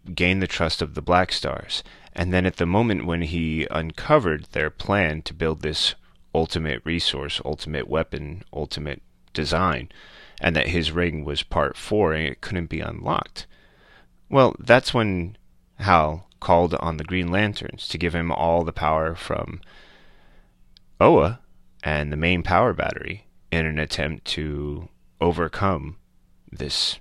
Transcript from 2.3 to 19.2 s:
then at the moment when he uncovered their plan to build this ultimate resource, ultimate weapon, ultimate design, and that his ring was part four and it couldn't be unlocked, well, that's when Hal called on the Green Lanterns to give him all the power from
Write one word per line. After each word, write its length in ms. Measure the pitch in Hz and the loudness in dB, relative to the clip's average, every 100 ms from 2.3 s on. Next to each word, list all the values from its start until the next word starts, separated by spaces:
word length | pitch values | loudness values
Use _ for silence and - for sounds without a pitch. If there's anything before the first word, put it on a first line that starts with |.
then 100 | 92 | 2
at 120 | 92 - | 2 0
the 100 | 85 | 2
moment 400 | 98 117 95 69 | 4 2 0 0
when 160 | 85 | -2
he 460 | 82 87 80 80 73 | -2 -2 -2 -2 -2
uncovered 760 | 80 80 - - 151 95 76 - | -4 -6 -8 2 2 2 -2 -4
their 220 | - 76 | -4 -4
plan 540 | - - 101 85 78 | -4 0 2 2 -2
to 100 | - | -8
build 300 | 82 80 78 | -4 -2 -2
this 320 | 76 78 - - - - - | -4 -2 -2 -4 -18 -20 -4
ultimate 460 | 80 82 87 78 62 | -2 0 -2 -4 -4
resource, 560 | 78 85 - 69 71 - | -2 -2 -2 -4 -6 -6
ultimate 440 | - 78 78 73 57 | -6 -6 -4 -6 -2
weapon, 560 | 78 80 71 73 87 - | -2 -2 -6 -8 -12 -10
ultimate 500 | 73 73 - 73 69 - _ _ | -8 -6 -6 -8 -10 -16 _ _
design, 560 | - 76 80 92 69 - - - - - - | -6 0 2 2 0 -6 -18 -20 -20 -20 -2
and 140 | - | 0
that 140 | 80 - | 2 2
his 240 | 85 78 | 0 0
ring 320 | 80 87 78 | 0 0 -2
was 180 | 73 71 | -4 -6
part 340 | - - 71 - | -2 0 0 -2
four 360 | - 107 90 | -2 2 2
and 140 | 78 76 | 2 -2
it 140 | - | -6
couldn't 280 | - 90 82 | -6 -6 -4
be 120 | 80 | -6
unlocked, 680 | 76 80 - - - - - - _ _ _ - _ _ _ | -6 -6 -2 -2 -4 -12 -18 -20 _ _ _ -20 _ _ _
well, 260 | 139 123 - | 4 4 2
that's 360 | - 123 - | 6 6 6
when 420 | 123 110 92 85 - - _ _ - | 0 2 0 -4 -10 -20 _ _ -6
Hal 480 | 98 87 76 80 - _ | 4 4 4 -2 -12 _
called 360 | - 87 87 | 4 4 4
on 220 | 80 82 78 | 0 -4 -4
the 80 | |
Green 240 | 78 92 85 | -4 -2 0
Lanterns 600 | 92 104 104 - - - | 0 0 -2 -10 -12 -8
to 100 | - | -2
give 160 | 85 | -2
him 160 | 85 85 | 0 -2
all 340 | - 82 85 | 0 2 4
the 80 | 82 | 2
power 420 | - 78 80 80 | -2 0 2 0
from 460 | 80 | -4